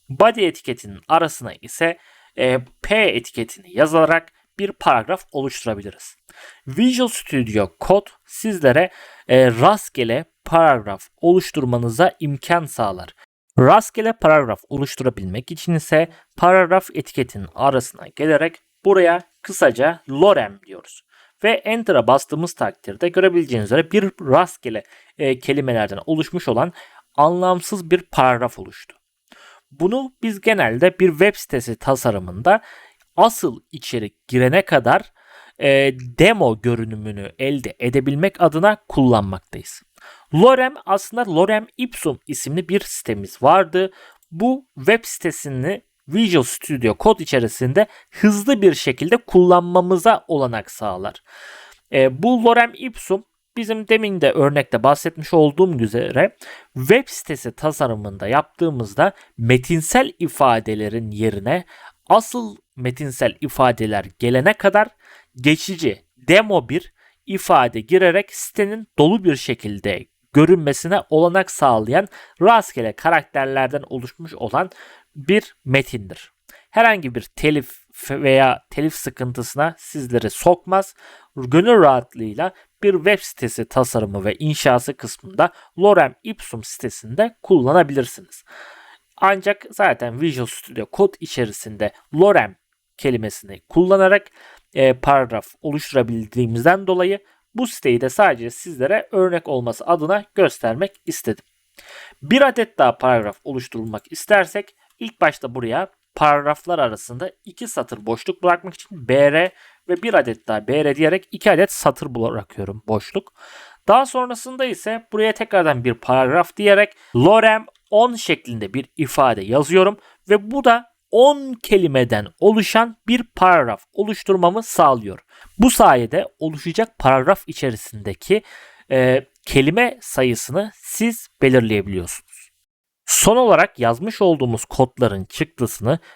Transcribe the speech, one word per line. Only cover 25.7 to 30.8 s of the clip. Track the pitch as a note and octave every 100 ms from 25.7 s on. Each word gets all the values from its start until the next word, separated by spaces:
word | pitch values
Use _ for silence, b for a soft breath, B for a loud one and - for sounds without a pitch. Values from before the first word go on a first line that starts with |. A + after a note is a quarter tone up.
| A#2 G#2 G2+ -
oluşmuş | D#3 D#3+ C4+ -
olan | A2+ E3 B B B _ -
anlamsız | D3 F3 F3+ F3+ - G#3 E3+
bir | F3+
paragraf | - - C3 B2 A#2+ -
oluştu. | E2+ - - _ _ _ _ b b b _
Bunu | C#3 F3 A#3+ C4+ -
biz | A3+ G3+
genelde | G#3+ G#3+ B2+ A#2